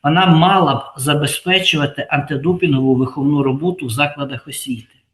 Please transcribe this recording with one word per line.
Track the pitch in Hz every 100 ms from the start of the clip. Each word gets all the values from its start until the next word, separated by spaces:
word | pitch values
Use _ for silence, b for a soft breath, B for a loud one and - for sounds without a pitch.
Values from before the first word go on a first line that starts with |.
вона | 143 165 185
мала | 160 175 196 160
б | 123 - -
забезпечувати | 131 147 147 - 180 185 185 156 143 - -
антидопінгову | 147 - 143 151 180 175 135 131
виховну | 127 127 - 139 147
роботу | 135 135 175 180 131
в |
закладах | 113 147 143 139 131 -
освіти. | 135 139 117 113 _ _